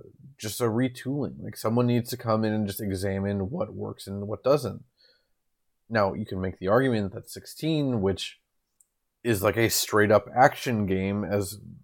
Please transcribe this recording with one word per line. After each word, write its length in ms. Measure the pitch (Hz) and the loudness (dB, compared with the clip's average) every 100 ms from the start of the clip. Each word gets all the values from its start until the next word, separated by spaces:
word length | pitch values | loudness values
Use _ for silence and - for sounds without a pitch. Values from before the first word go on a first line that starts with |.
| - - 135 - | -20 -20 -20 -12
just 240 | 107 - | -10 -2
a 40 | 120 | 0
retooling. 800 | 110 127 123 127 147 120 - | 2 0 -2 -6 -4 -4 -8
Like, 140 | 110 - | -12 -6
someone 300 | 110 117 123 | 0 2 4
needs 220 | 120 120 | 2 0
to 60 | 120 | -4
come 260 | 117 110 | 0 2
in 100 | 110 | 2
and 140 | 107 104 | 0 -2
just 140 | 95 | -4
examine 680 | 107 95 98 98 98 101 95 | -4 -2 -2 -2 0 -2 -2
what 240 | 139 139 | -4 -6
works 340 | 101 104 - - | -6 -10 -10 -10
and 200 | 98 101 | -8 -8
what 160 | 107 | -2
doesn't. 400 | - 147 123 - - _ _ _ _ _ _ _ _ _ _ | 2 2 0 -8 -14 _ _ _ _ _ _ _ _ _ _
Now, 240 | 113 98 | 0 2
you 120 | - 107 | 0 -6
can 140 | 95 | -4
make 200 | 92 92 | -4 -4
the 100 | 92 | 2
argument 440 | 113 135 113 98 | 4 4 2 -2
that 160 | 104 - | -6 -14
sixteen, 720 | - - - 156 156 139 120 | -16 -16 -8 -2 0 0 2
which 380 | 95 95 - - _ _ _ _ _ _ _ _ | 0 0 -4 -12 _ _ _ _ _ _ _ _
is, 200 | 120 104 | -2 2
like, 140 | 104 104 | 2 4
a 120 | 113 | 2
straight-up 580 | - - 104 104 107 - - | 2 2 4 6 6 4 4
action 500 | 143 - - 113 98 | 4 4 -2 0 0
game, 380 | 95 95 101 | 0 0 -2
as 360 | 104 101 95 104 - - | -2 -2 -2 -8 -16 -20